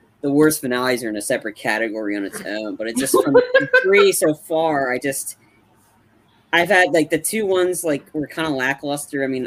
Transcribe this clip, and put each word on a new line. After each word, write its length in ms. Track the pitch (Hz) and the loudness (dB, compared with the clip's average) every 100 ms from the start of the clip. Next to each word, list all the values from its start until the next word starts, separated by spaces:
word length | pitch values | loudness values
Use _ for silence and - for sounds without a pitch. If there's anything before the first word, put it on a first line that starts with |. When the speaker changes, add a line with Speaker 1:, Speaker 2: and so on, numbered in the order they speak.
| _ _ | _ _
Speaker 1:
the 80 | 143 | 0
worst 300 | 143 156 151 | 4 4 2
finales 420 | 127 123 127 123 | -4 -2 0 -2
are 60 | 117 | -4
in 80 | 107 | -6
a 60 | |
separate 340 | - 123 113 104 | -2 -2 -4 -6
category 580 | 127 110 113 107 104 | -4 -2 -2 -4 -6
on 100 | 104 | -4
its 180 | 98 - | -6 -10
own. 320 | 82 107 107 92 | -8 -8 -8 -8
But 120 | 110 | -6
it's 120 | - | -4
just 140 | - - | 0 0
from 100 | - | 4
the 360 | 494 494 508 - 508 | 4 4 0 2 2
Speaker 2:
<laughs> 60 | |
Speaker 1:
three 300 | 381 403 - | 4 4 4
so 220 | - 165 | 4 0
far, 580 | 151 - 160 160 147 135 | -2 -4 -2 0 0 -2
I 60 | 127 | -2
just, 400 | 139 135 - - _ _ _ _ _ _ _ _ _ _ _ | -4 -6 -10 -14 _ _ _ _ _ _ _ _ _ _ _
I've 160 | 165 175 | 2 4
had, 240 | 190 180 | 4 4
like, 160 | 160 151 | 2 2
the 100 | 160 | -2
two 280 | 160 220 202 | -2 -4 0
ones, 380 | 185 180 180 | 2 0 0
like, 200 | 170 143 - | -2 -4 -4
were 140 | 156 143 | -8 -6
kinda 240 | - 160 | -4 -4
lackluster. 760 | 135 127 139 143 143 - 143 | -2 -2 -2 -4 -6 -6 -4
I 40 | 135 | -4
mean, 180 | 131 | -4